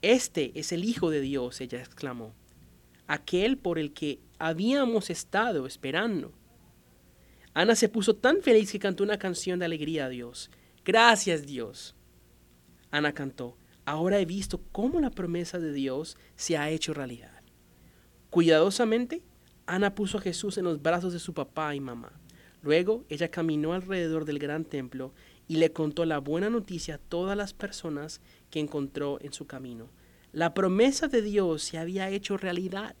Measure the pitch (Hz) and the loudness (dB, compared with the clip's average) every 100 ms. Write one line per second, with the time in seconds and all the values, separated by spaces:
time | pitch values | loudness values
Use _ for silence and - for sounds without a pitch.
0 | 185 247 - - 131 - 156 170 202 233 | 6 4 4 -2 -4 -4 -4 -2 -2 0
1 | 170 156 135 139 123 - 127 120 127 - | 0 0 0 -2 -4 -8 -10 -10 -12 -10
2 | 139 123 110 110 - - - - _ _ | -8 -8 -12 -16 -20 -20 -20 -20 _ _
3 | - 151 - 180 214 269 - 147 151 - | -4 -4 0 0 2 0 0 -2 -4 -4
4 | 151 135 - - 160 160 208 277 254 226 | -6 -6 -12 -6 -4 0 2 2 2 0
5 | - 180 - 196 233 175 131 - 135 151 | -2 -8 -2 0 0 0 -4 -8 -4 -2
6 | 226 185 - - _ - - - _ _ | 0 -2 -6 -14 _ -20 -20 -20 _ _
7 | _ _ - - - - 190 226 220 233 | _ _ -20 -20 -6 2 4 6 4 2
8 | 196 214 247 349 - 226 202 208 202 190 | 2 4 4 4 6 6 6 -2 -2 0
9 | 202 208 196 175 - 180 175 160 151 160 | 0 0 -2 -4 -2 -2 -2 -2 -2 -2
10 | 131 127 120 - - - _ _ - 214 | -4 -6 -12 -14 -18 -20 _ _ 2 8
11 | 233 214 202 165 139 135 113 - - - | 8 8 4 0 -2 -8 -8 -10 -16 -18
12 | _ - _ _ _ _ _ _ _ 147 | _ -20 _ _ _ _ _ _ _ 0
13 | 147 143 139 - 120 - _ _ - 151 | 0 -2 -10 -8 -12 -12 _ _ -6 -2
14 | 175 202 175 190 196 - - - 240 339 | 2 2 2 -2 -6 -8 -8 -4 0 2
15 | 277 - 180 170 170 180 160 143 135 131 | 0 -2 -4 -4 -4 -6 -4 -2 -2 -4
16 | 160 - - - - 160 147 160 - 147 | -8 -12 -20 -12 -2 -2 0 -2 -4 -6
17 | 131 120 - - - _ _ _ - _ | -8 -10 -16 -20 -20 _ _ _ -20 _
18 | _ _ _ 180 165 156 180 190 233 226 | _ _ _ 4 8 8 6 4 2 2
19 | 247 339 - _ _ _ - 185 202 202 | 0 -6 -12 _ _ _ -6 0 0 0
20 | 202 208 190 165 208 190 180 156 151 175 | -4 -2 -4 -4 -4 -2 -2 0 2 2
21 | 180 175 - 160 139 - 156 143 135 120 | 0 -6 -8 -6 -6 -4 -4 -4 -6 -10
22 | 117 - - - - - 143 156 180 226 | -12 -20 -20 -20 -20 -10 2 4 4 -2
23 | - 147 165 175 165 151 151 180 185 190 | -2 -4 -2 0 0 0 0 -2 -2 -2
24 | 165 160 151 147 143 151 156 143 127 131 | 0 -2 -2 -4 -2 -4 -4 -6 -8 -8
25 | 131 - - - - 160 160 160 156 147 | -10 -12 -20 -20 -4 2 2 2 -2 0
26 | 165 151 139 160 202 233 202 175 - 147 | 0 0 -2 -2 0 -2 -4 -10 -8 -12
27 | - 170 185 202 202 - 202 - 170 143 | -6 -4 -2 -2 -6 -8 -10 -8 -8 -8
28 | 156 - - - _ 160 147 147 139 143 | -8 -14 -20 -20 _ -6 -4 -4 -6 -4
29 | 143 139 143 - 147 131 131 117 117 - | -4 -6 -8 -12 -12 -12 -12 -14 -16 -20
30 | - - - 151 170 175 190 185 247 269 | -20 -20 -12 -2 0 2 2 6 4 4
31 | 311 247 208 202 185 156 - 165 165 190 | 2 2 2 2 2 0 -2 -6 -4 -4
32 | 190 196 196 196 190 175 185 196 220 208 | -2 -4 -4 -4 -2 -4 -4 -6 -10 -14